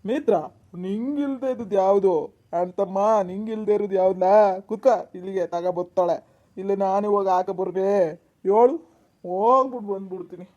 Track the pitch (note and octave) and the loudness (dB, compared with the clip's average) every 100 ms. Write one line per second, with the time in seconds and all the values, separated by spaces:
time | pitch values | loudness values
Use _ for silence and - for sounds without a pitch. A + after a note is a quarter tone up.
0 | G3 C#4 D#4 F#3 D3+ _ _ F3 F#3 G#3 | -4 -2 0 0 -2 _ _ -12 -8 -6
1 | B3+ C#4+ C#4 C4 C4 A#3+ G#3 G3 F#3+ G3+ | -6 -4 -6 -4 -6 -6 -2 0 4 4
2 | F#3+ D#3+ C#3+ _ _ E3+ F3+ F3+ G3 F#3+ | 2 0 -4 _ _ -4 -4 -2 -4 0
3 | G#3 A3 F3+ F#3+ A3 A3 G#3 G#3 G#3 F#3+ | 2 2 0 -6 -8 -6 0 0 0 2
4 | F#3 F#3 F#3 G#3+ G3+ F#3+ - G#3 - F3+ | 2 2 4 6 6 2 -6 0 2 2
5 | - F#3 F#3 F#3+ E3+ F3 F3+ F3 F3 - | -2 -12 -8 -4 -4 -2 -4 -4 -4 0
6 | F3 D#3+ _ _ _ - F#3+ G3 F#3+ G3 | 0 -2 _ _ _ -10 -4 -2 0 0
7 | G#3 G3+ G3 F#3 F#3+ F#3 F#3 F3+ G3 G3+ | 0 0 2 0 0 -4 -4 -2 0 2
8 | E3 E3+ _ _ F#3 G#3 B3 D#4+ - _ | 0 -2 _ _ 2 4 4 2 -10 _
9 | _ _ F3+ F#3 A3+ C4 C4 B3 G3+ G3 | _ _ -8 -2 2 4 2 -6 -8 -8
10 | F#3+ F#3 F3 F3 F#3 | -8 -12 -14 -18 -20